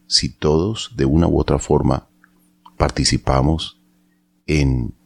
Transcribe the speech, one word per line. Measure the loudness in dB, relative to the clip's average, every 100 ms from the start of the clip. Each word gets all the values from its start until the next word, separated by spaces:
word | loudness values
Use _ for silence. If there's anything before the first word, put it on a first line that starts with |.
| -6
si | -4 -4
todos, | -4 0 2 0 -4 -8 -2
de | 2
una | 2 2
u | 2
otra | 0 -2
forma, | 0 0 2 -2 -6 _ _ _ _ _ -12 -2
participamos | -2 0 -2 -2 0 0 2 0 -4 -14 _ _ _ _ _ _ -4
en | 0 0 0 -4 -10